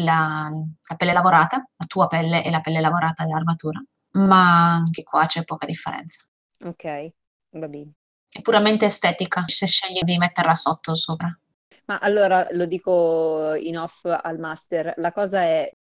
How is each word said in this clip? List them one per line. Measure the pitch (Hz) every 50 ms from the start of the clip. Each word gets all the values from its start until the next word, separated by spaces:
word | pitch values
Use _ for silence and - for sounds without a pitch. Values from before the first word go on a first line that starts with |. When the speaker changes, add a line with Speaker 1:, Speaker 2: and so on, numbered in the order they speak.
Speaker 1:
la, | 170 165 160 160 160 156 156 156 151 151
la | 156 156 160 160 156 _ _ - 175
pelle | - 180 175
lavorata, | 175 180 180 185 175 160 160 170 -
la | 269 262 - _ - 170
tua | - - 185 180
pelle | - - 165 165 165 165 165 -
e | -
la | 165 160
pelle | 165 170 165 160
lavorata | 160 156 165 175 165 165 160 - 165
dell'armatura, | 160 156 160 165 165 165 165 - 156 156 190 - _ _ _ _ _
ma | - 196 196 190 190 185 180 175 175 170 170 170 170
anche | 170 165 165 165 -
qua | - - - 156 156
c'è | 160 - 170 165
poca | - 156 151 -
differenza. | - 165 - - - - - - 165 - - - _ _ _ _ _ _ _
Speaker 2:
Ok, | - 175 165 _ - 160 147 143 151 165 - _ _ _ _ _ _ _
va | - 160 160 147
bene. | 147 147 147 151 - _ _ _ _ _ _ _
Speaker 1:
È | - -
puramente | - 226 226 208 208 214 214 214 220
estetica, | 202 - - - 175 170 - 190 175 - 180 175
se | 165 - - 196
scegli | 175 - - 190 185 180 185
di | 180 175 180 170
metterla | 175 175 - - 170 160 165
sotto | - - 147 165 - - -
o | 160
sopra. | 160 - - 160 160 170 170 170 _ _ _ _ _ _ _ _ _ _ -
Speaker 2:
Ma | 202 -
allora, | - 202 208 208 202 185 185 185 175 -
lo | 170 175 175
dico | 165 180 175 - 190 180 175 170 165 165 160 160 160 160 156 156 156 156
in | 151 - 165 165
off | 165 165 170 _ _ -
al | 175 170 - - 170 165 160
master, | 165 160 160 - - - 175 165 156 165 - -
la | 165 170
cosa | - 208 202 190 196 190
è, | 175 165 160 160 143 - - _